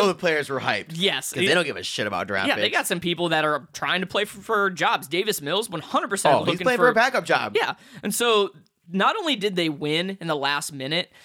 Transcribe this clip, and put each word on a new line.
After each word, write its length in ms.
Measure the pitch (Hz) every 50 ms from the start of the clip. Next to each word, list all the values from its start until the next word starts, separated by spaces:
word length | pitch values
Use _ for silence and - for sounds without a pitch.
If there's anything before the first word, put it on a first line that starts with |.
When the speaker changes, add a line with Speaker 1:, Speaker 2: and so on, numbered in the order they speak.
| 208
Speaker 1:
some 40 | 196
Speaker 2:
the 60 | 170
players 340 | - - 170 160 151 143 147
were 100 | 139 127
hyped. 320 | - 127 113 101 90 156 160
Speaker 1:
Yes. 360 | 165 185 190 147 131 - - -
Speaker 2:
'Cause 60 | - 185
they 40 | 202
Speaker 1:
It 20 | 160
Speaker 2:
don't 100 | 180 170
give 100 | 143 107 90
a 60 | 95
shit 240 | - - - 110 104
about 200 | 98 87 101 98
draft 200 | 101 95 95 -
Speaker 1:
Yeah, 80 | -
they 80 | 104 104
Speaker 2:
picks. 120 | - - -
Speaker 1:
got 100 | - -
some 120 | 196 175
people 280 | 165 175 175 165 175 165
that 140 | 165 156 151
are 220 | 151 151 143 120 - -
trying 260 | - 156 143 165 180
to 60 | 190 180
play 180 | - 202 208
for, 140 | - - 196
for 280 | 190 - 233 208 202 190
jobs. 380 | 185 147 - 214 233 160 139 131
Davis 340 | 156 180 214 214 202 -
Mills, 280 | 143 143 170 202 233 226
one 120 | 175 120
hundred 280 | - - - 285 330 262
percent 260 | 202 - - 156 139
Speaker 2:
Oh, 40 | 135
he's 80 | 151 170 170
Speaker 1:
looking 120 | 175 185
Speaker 2:
playing 120 | 254 247 233
Speaker 1:
for 80 | -
Speaker 2:
for 40 | 247
a 40 | 226
backup 300 | 220 240 262 254 220 170
job. 300 | - 156 254 - 214 208 440
Speaker 1:
Yeah. 160 | 440 - 208 - - - - 196 -
And 100 | 208 196
so 360 | - 233 240 220 208 202 185 - - - _ _ _ _ 175
not 240 | 170 190 202 254 330 453
only 180 | 370 311 262 214
did 180 | - 214 185
they 120 | 180 170 160
win 480 | 147 135 151 147 151 165 180 190 196 190
in 60 | 165 170
the 80 | 156 147
last 340 | 139 139 143 143 143 - 147
minute, 380 | 135 131 139 156 175 180 - _ - -